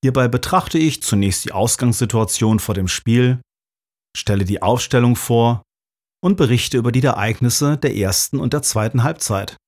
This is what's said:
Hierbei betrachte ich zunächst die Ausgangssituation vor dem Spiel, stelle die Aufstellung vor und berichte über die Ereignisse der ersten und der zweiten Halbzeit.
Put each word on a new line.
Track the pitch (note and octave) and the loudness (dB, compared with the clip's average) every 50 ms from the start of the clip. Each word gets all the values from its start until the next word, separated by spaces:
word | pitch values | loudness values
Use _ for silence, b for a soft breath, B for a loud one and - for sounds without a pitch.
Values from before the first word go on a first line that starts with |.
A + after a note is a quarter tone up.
| - | 0
Hierbei | C3 B2 C3+ B2+ A#2+ | 0 2 2 0 2
betrachte | A#2 A#2+ - - - - - - - E3 | 0 -2 -4 0 -2 -2 -2 0 0 0
ich | D#3+ D#3+ B2+ - | 0 0 0 -2
zunächst | - - - G2+ G2 G2 F#2+ - - | -4 -2 0 2 2 0 0 -2 -6
die | - - | -6 -4
Ausgangssituation | F#2+ G2+ A#2 - - B2 B2 A2 - B2+ G#2+ - A2+ A2 G#2 - - A#2 A2 A2 G#2+ | -2 0 0 0 0 0 0 0 0 -2 0 0 0 0 0 0 0 2 2 2 2
vor | - - G#2 | 0 -2 -4
dem | F#2+ F#2+ F2+ | -2 -2 -4
Spiel, | - - - - A2+ A#2+ B2 B2 B2+ B2 - _ _ _ _ _ _ _ _ _ _ _ _ _ _ - | -4 -4 -2 0 2 4 4 2 2 0 -4 _ _ _ _ _ _ _ _ _ _ _ _ _ _ -10
stelle | - - G2+ G2 G2 | -2 -2 0 0 0
die | F#2 G2+ - | -2 -2 -2
Aufstellung | - G2 A#2 B2 - - - B2+ A#2+ A#2+ B2 | 0 0 0 0 0 0 2 2 4 4 2
vor | - - - A#2+ A#2 A#2 A#2 A#2+ A#2 - _ _ _ _ _ _ _ _ _ _ _ | 0 0 0 2 2 4 2 0 -2 -6 _ _ _ _ _ _ _ _ _ _ _
und | - F3 G3+ | 0 0 2
berichte | F#3+ E3+ A2+ B2 A#2+ - - - C3 | 2 2 2 2 2 0 0 -2 0
über | A2+ A#2+ | 0 2
die | A#2 B2+ | 0 2
Ereignisse | B2+ C#3 - - G2 A2 A#2 - - B2 A2+ - C#3+ C#3+ D3+ D3 | 2 2 0 0 0 -2 -2 0 0 0 0 2 0 0 0 0
der | - C#3+ G2+ | 0 -2 0
ersten | G2+ G2+ F#2+ F#2+ - - - - C3+ | 0 -2 0 0 -2 -2 -2 -4 -2
und | - B2 | -2 0
der | C#3 D3 C3+ | -2 -2 -2
zweiten | - - G#2+ G#2+ A2+ - A#2+ A#2 | -2 -2 0 -2 0 0 0 0
Halbzeit. | D3 D#3+ - - - G#2+ F#2+ G2+ G2+ - _ _ | 0 -2 -4 -4 -4 -4 -4 -4 -6 -12 _ _